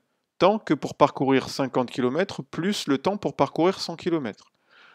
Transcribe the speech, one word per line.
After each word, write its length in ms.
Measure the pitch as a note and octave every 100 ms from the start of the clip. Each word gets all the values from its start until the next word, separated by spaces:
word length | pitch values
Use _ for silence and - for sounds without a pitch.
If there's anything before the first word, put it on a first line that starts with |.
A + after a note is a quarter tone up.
| _ _ _ -
temps 220 | F3+ G#3+
que 140 | -
pour 220 | D3+ D#3 -
parcourir 540 | C#3+ - C3+ C3 -
cinquante 420 | - C3+ C3+ A#2+
kilomètres 500 | - B2 D3 G3 -
plus 460 | C3 - F3+ G3+ -
le 120 | C3+
temps 180 | F#3+ G3+
pour 180 | D#3 -
parcourir 460 | F#3+ - E3+ F#3+
cent 160 | - E3
kilomètres. 560 | F3+ E3 A#2 - _ _ _ _ -